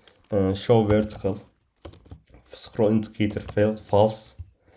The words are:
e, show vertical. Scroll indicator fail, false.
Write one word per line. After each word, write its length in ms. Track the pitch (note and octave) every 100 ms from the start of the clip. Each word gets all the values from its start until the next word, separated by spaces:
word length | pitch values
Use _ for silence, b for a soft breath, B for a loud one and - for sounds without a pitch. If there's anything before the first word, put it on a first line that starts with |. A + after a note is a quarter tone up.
| b b _
e, 240 | G#2 F#2+ G2+
show 400 | - A#2 G#2 G#2+
vertical. 400 | G#2+ - F#2+ F#2+ - _ _ _ - - _ - _ - _
Scroll 420 | - - - G#2+
indicator 500 | A2 G#2 - G#2 G#2
fail, 340 | - - G#2+ G#2+
false. 420 | - G2+ A2 - - - - b b